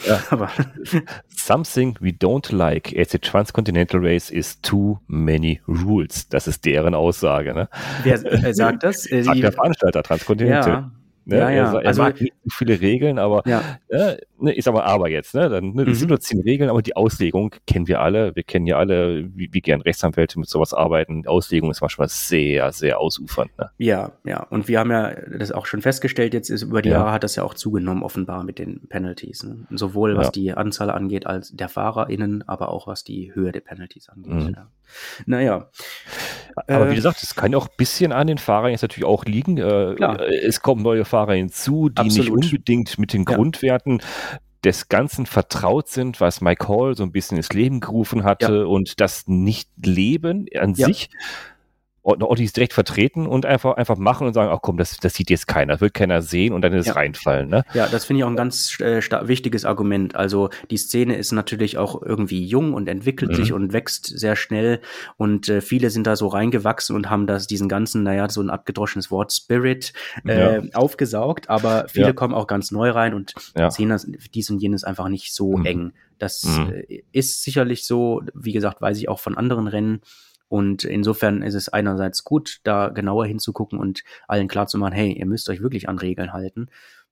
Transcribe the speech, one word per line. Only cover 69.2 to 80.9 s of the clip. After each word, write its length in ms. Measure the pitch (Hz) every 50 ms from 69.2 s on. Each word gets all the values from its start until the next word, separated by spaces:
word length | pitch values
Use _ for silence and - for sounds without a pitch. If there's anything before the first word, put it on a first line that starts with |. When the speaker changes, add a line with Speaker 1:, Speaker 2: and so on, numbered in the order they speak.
| 104 -
Speaker 2:
Spirit, 640 | - - - - 120 123 123 131 131 131 - - - - - - - - -
äh, 140 | - 110 -
Speaker 1:
Ja. 240 | 185 - 110 107 107 - -
Speaker 2:
aufgesaugt, 760 | - 131 147 - - 143 117 110 104 113 139 165 - - -
aber 340 | 110 110 107 117 110 110 - -
viele 180 | - 101 -
Speaker 1:
Ja. 60 | 131 131
Speaker 2:
kommen 180 | 131 127 120 123
auch 140 | 117 104
ganz 240 | - 104 101 98 -
neu 180 | 101 104 113 123
rein 220 | 117 117 113 113 101
und 220 | 101 98 - - - - - -
Speaker 1:
Ja. 160 | 82 82 80
Speaker 2:
sehen 200 | - - 107 107
das, 160 | 110 101 - - - - - - -
dies 140 | 113 104 -
und 120 | 104 98
jenes 240 | 101 101 101 95 -
einfach 240 | 98 95 - 92 95
nicht 260 | 98 95 - - -
so 240 | - 101 95 95 95
Speaker 1:
Mhm. 80 | 82
Speaker 2:
eng. 260 | 87 90 87 87 87 - _ _ _ _ -
Das, 260 | 104 95 - - -
Speaker 1:
Mhm. 280 | - 80 78 78 95 98
Speaker 2:
äh, 300 | - - - - 101 - _ -
ist 300 | 131 131 - - - -
sicherlich 440 | - 135 143 127 120 123 120 -
so, 360 | - 123 120 120 120 117 - - - -
wie 200 | - - 113 104
gesagt, 280 | 110 101 101 98 -
weiß 160 | - 104 104
ich 140 | 107 107 104
auch 100 | 104 -
von 160 | - 104 101
anderen 300 | - 110 127 123 117 110
Rennen. 340 | 104 104 107 107 110 110 104 _ _ - - _ _ _ _ _ -
Und 320 | - 104 101 98 98 98 -
insofern 600 | -